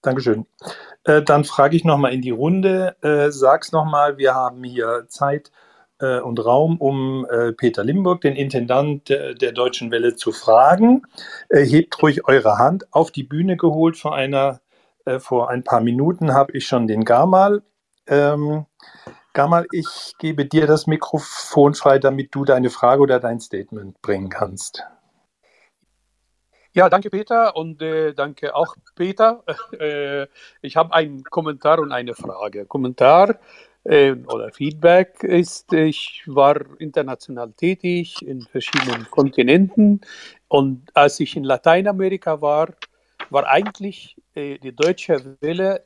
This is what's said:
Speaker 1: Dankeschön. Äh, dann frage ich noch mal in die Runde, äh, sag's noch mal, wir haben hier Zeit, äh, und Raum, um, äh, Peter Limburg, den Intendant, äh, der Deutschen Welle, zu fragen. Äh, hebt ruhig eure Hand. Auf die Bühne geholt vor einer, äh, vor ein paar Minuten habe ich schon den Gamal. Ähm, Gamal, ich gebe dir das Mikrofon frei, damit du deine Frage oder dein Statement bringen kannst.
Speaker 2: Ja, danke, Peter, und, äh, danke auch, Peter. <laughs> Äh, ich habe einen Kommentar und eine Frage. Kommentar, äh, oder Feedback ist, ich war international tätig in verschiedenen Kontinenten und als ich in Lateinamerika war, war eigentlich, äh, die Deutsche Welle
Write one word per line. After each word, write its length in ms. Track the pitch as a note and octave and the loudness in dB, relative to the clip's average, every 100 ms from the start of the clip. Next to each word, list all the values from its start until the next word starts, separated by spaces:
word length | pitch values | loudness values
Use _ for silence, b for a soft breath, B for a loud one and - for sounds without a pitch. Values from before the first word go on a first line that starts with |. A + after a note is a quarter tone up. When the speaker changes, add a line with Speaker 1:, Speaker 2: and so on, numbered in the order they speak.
Speaker 1:
Dankeschön. 440 | C#3 C3 B2 G#2+ - _ B B B B | -2 -2 0 -2 -4 _ B B B B
Äh, 180 | - D3+ | 2 2
dann 220 | D3 D3 | 4 2
frage 320 | D3 - C#3+ E3 | 2 2 4 4
ich 80 | |
noch 140 | E3 C#3+ | 2 2
mal 140 | C3+ | 0
in 100 | C3 | -2
die 80 | B2+ | -4
Runde, 640 | A2+ D3 F#3+ F#3+ F#3 F#3 - | -4 0 0 0 0 -2 -4
äh, 280 | D3 D3 D3 | -2 2 0
sag's 400 | C#3+ C3 D#3 - | 2 2 2 2
noch 140 | D#3+ | -2
mal, 320 | D#3 D3 D3 C#3 | 0 0 0 2
wir 180 | C3+ | 0
haben 300 | C3 B2+ B2 | 0 -4 -6
hier 400 | B2+ B2 A2+ A#2+ A2+ | -12 -6 -4 -6 -8
Zeit, 440 | - C#3+ C#3 _ b b b b _ | -6 -4 -4 _ b b b b _
äh, 220 | C3+ B2 | -4 -4
und 220 | B2 A#2 | -4 -4
Raum, 360 | A2+ C3 D#3+ E3 | 2 2 2 0
um, 480 | C#3 C#3 C3 C3 A#2+ | -2 -2 -4 -6 -4
äh, 220 | A#2+ A#2 | -2 -2
Peter 320 | A2+ A#2+ A2+ | -2 -2 -2
Limburg, 380 | A2 F3 F#3 F3+ | -4 -2 -2 -2
den 120 | D3+ | -2
Intendant, 760 | C#3 C3+ B2+ A#2+ B2+ D3 C#3+ - | -4 -6 -6 -2 -2 -2 -6 -4
äh, 240 | C#3 C#3 | -4 -4
der 180 | B2+ B2+ | -6 -6
Deutschen 380 | A#2 B2 - A#2 | -2 -4 -4 -6
Welle, 260 | A#2 A#2+ A#2+ | -2 -2 -2
zu 160 | - | -8
fragen. 720 | - - A2+ C#3 F3+ A3+ C4 B B B B B | -4 4 6 6 6 4 4 B B B B B
Äh, 140 | C#3+ | 2
hebt 380 | C#3 D3 E3 - | 4 2 2 0
ruhig 240 | D#3 - - | 0 0 2
eure 300 | C3+ - G#2+ | 4 4 2
Hand. 300 | C3 F#3 - | 2 0 -2
Auf 160 | D3 D#3+ | 0 0
die 140 | - | -4
Bühne 340 | C3+ D3 F#3 F3 | -8 -4 -2 0
geholt 400 | E3+ D#3 E3 D#3+ | 0 2 0 0
vor 160 | D3+ | -8
einer, 460 | D3 C3+ C#3 C#3 B2 _ _ _ _ | -4 -4 0 -2 -4 _ _ _ _
äh, 140 | - C3 | -8 -8
vor 320 | - B2+ A#2+ | -2 -2 -2
ein 140 | B2 | -4
paar 180 | B2 A#2+ | 0 0
Minuten 500 | A#2 A#2+ D3+ F3+ D#3+ | 0 0 -2 0 0
habe 200 | C3+ C#3 | 2 2
ich 140 | C3+ - | -2 -4
schon 200 | B2+ A2+ | -2 0
den 180 | G#2+ | -2
Gamal. 580 | A2 A#2+ F3 F#3 G3 G#3 _ _ _ _ - | 2 2 4 4 4 0 _ _ _ _ -2
Ähm, 580 | C#3+ C#3+ D3 D3 D3+ D3+ _ B B B B B | 0 2 0 -4 -6 -8 _ B B B B B
Gamal, 320 | - D3 E3+ E3+ | -2 2 2 0
ich 420 | F3 D#3 - - - | -8 -8 -12 -18 -10
gebe 280 | D#3+ D3+ C#3+ | -6 -4 0
dir 200 | D#3 D3+ | 0 4
das 200 | D#3 - | 2 2
Mikrofon 880 | D#3 - D3+ - - - - C#3+ | -2 -2 -6 -6 -14 -2 4 4
frei, 240 | D3 C#3+ C3+ | 4 2 4
damit 360 | C3+ C3+ C#3 | 2 -2 -6
du 120 | C#3 C#3 | -4 2
deine 240 | B2+ B2+ | 2 2
Frage 320 | - B2 C3+ | 0 2 4
oder 180 | C#3 B2+ | 4 2
dein 200 | B2 A#2 | 0 -8
Statement 600 | - G2 F#2+ G#2+ G2 - | -10 -12 -12 -16 -16 -14
bringen 300 | - G2 F#2+ | -6 -6 -6
kannst. 520 | F#2+ G2+ F#2+ - - - _ _ _ _ _ _ _ _ _ _ _ _ _ _ _ _ _ _ | -8 -8 -8 -16 -16 -18 _ _ _ _ _ _ _ _ _ _ _ _ _ _ _ _ _ _
Speaker 2:
Ja, 160 | - F3+ | 2 4
danke, 220 | F3+ G#3 | 4 0
Peter, 460 | G3 G#3+ A#3 A3+ D#3+ | -8 -2 0 0 -2
und, 260 | E3 D3+ | -8 -8
äh, 320 | D#3 D#3+ D#3 | -6 -2 -4
danke 400 | C#3+ C#3+ C#3 D3 | -4 -8 -6 -6
auch, 220 | C#3+ D#3+ - _ | -2 -4 -6 _
Peter. 480 | _ F3 G3 A3 A#3 - | _ -8 2 0 0 -10
<laughs> 340 | D3 - - | -12 -14 -10
Äh, 480 | D3+ D3 C#3+ C#3+ C#3 b b b | -8 -6 -6 -8 -10 b b b
ich 140 | C#3+ D#3+ | -6 -2
habe 180 | E3+ | 0
einen 300 | E3 D#3 C3+ | 0 -2 -8
Kommentar 560 | C3 - D#3 C#3+ D3 D#3+ | -8 -6 -6 -4 0 0
und 100 | C#3+ | -2
eine 240 | B2+ A#2+ | -6 -8
Frage. 500 | A2+ - F#2+ G#2 G#2 | -12 -14 -10 -10 -10
Kommentar, 760 | G2+ C#3+ B2+ B2+ C3 E3 G3+ A3 b b b b | -10 -6 -6 2 6 6 6 0 b b b b
äh, 300 | - D3 C#3 | 2 4 4
oder 400 | B2+ B2 A2+ A2 | 2 -8 -10 -10
Feedback 720 | _ C#3+ D#3 E3+ F3+ F#3 _ | _ -8 2 4 4 2 _
ist, 480 | - F3 F3 - _ | 0 0 0 -8 _
ich 500 | D#3+ D#3 D3 - - - | 0 0 -2 -12 -16 -6
war 340 | C3+ C#3 D3 - - | 2 4 4 -4 -16
international 760 | D#3 D#3 C3+ B2+ - B2 A#2 | -6 -4 -4 -8 -12 -12 -12
tätig 720 | _ E3+ F#3 F3+ F3 E3 - | _ -2 -2 -4 -4 -6 -12
in 200 | - C3 | -12 -14
verschiedenen 680 | A#2 B2+ - - C3 A#2 A2+ | -10 -10 -6 -6 -4 -8 -6
Kontinenten 920 | - C#3 - B2 E3 F#3+ - G#3 G3+ B B B B _ | -2 0 2 4 4 4 4 4 2 B B B B _
und 460 | C#3+ C3+ B2+ _ | 0 0 -4 _
als 240 | - C#3+ - | 2 2 2
ich 180 | D3 - | -6 -6
in 60 | |
Lateinamerika 960 | C3+ B2+ - E3+ G3 F#3+ F#3+ F#3+ - D#3 | -2 0 2 2 0 -2 -4 -4 -6 -4
war, 280 | D3 D3 D#3+ - - _ _ _ - | -2 -2 -4 -8 -20 _ _ _ -4
war 180 | C#3 C#3+ | -4 2
eigentlich, 680 | C#3 G#3 - G3 - - _ _ | 0 0 -10 -14 -14 -20 _ _
äh, 240 | - C#3+ C#3 | -12 -12 -12
die 140 | C3 | -16
Deutsche 640 | A#2+ D#3 F#3 - D3+ C3 C3+ | -2 -2 -2 -4 -4 -4 -10
Welle 420 | D3 E3+ F#3+ F#3+ | -8 -4 -4 -4